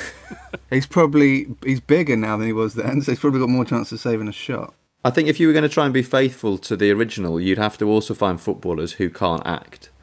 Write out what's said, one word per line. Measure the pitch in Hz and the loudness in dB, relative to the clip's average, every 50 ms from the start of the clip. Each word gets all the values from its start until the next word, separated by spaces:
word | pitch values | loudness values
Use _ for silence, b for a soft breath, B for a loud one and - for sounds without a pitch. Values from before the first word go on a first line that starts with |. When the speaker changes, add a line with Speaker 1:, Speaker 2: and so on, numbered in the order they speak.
| B B B B B B B B B - - - - _ | B B B B B B B B B -16 -16 -16 -8 _
Speaker 1:
He's | 131 135 139 | -2 -2 -2
probably, | - - 175 165 147 143 151 143 139 135 135 147 135 120 - - | 0 2 2 2 4 6 6 6 6 4 2 -2 -6 -10 -6 -4
he's | 131 135 127 | -2 -2 -2
bigger | - - 147 175 170 143 120 | 2 2 4 4 4 2 0
now | 110 110 110 107 | 0 0 0 -2
than | 107 110 | -2 -2
he | 113 | -2
was | 110 110 110 110 110 | -2 -2 -2 -2 -4
then, | 117 - 123 135 143 | -4 -4 -2 -2 0
so | 139 139 | 0 -2
he's | 120 - | -2 0
probably | - 147 135 131 | 0 0 2 2
got | 127 120 | 2 2
more | 127 127 120 | 2 0 0
chance | - 127 117 104 - | 0 -2 -4 -4 -6
of | 117 110 | -10 -6
saving | - 127 117 110 107 107 | -4 -2 -2 -2 -4 -6
a | |
shot. | 104 - - - 127 - - - - _ _ _ _ _ - | -8 -10 -8 -8 -8 -8 -8 -12 -16 _ _ _ _ _ -2
Speaker 2:
I | 127 | 0
think | 127 170 156 | 0 2 2
if | 151 151 - | 2 2 4
you | 165 160 | 2 4
were | |
gonna | 151 156 151 147 | 4 4 2 2
try | - 160 147 | 2 0 0
and | 139 | 2
be | 127 131 123 | 2 0 0
faithful | 123 - 131 135 127 127 - - 107 98 92 | 2 2 2 2 0 0 -2 -2 -2 -2 -2
to | - - 117 | -4 -4 0
the | 92 104 101 | 2 4 4
original, | 101 107 117 110 - 107 95 85 82 85 | 4 2 0 -2 -4 -4 -4 -2 -2 0
you'd | 90 95 92 - | 0 0 2 2
have | 107 107 - - | 0 -2 -2 -2
to | 107 104 | 0 2
also | 107 110 - - 104 | 2 2 0 -2 -2
find | - 104 95 90 85 | -2 0 0 0 -2
footballers | - 110 92 - - 90 85 76 80 85 | -4 -4 -6 -4 -4 -4 -4 -4 -4 -6
who | - - 95 87 | -4 -4 -4 -4
can't | - - 98 87 85 - - | -2 -2 -2 -2 -2 -2 -4
act. | - 85 - - - - - - - b b | -6 -6 -8 -10 -14 -20 -20 -20 -20 b b